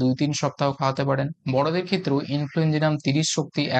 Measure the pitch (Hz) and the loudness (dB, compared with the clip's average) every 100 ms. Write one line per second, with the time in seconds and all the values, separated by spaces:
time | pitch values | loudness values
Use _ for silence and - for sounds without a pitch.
0 | 127 127 147 143 143 - 143 139 135 135 | 0 2 0 0 -2 0 -2 0 -2 0
1 | 139 135 139 - - 131 147 175 180 190 | 0 0 -2 -4 -2 0 2 0 0 -2
2 | 185 139 - 143 143 - 160 151 156 147 | 0 0 0 -2 -2 0 0 2 2 2
3 | 139 139 156 - 160 - 143 | 0 0 0 -2 -4 -2 0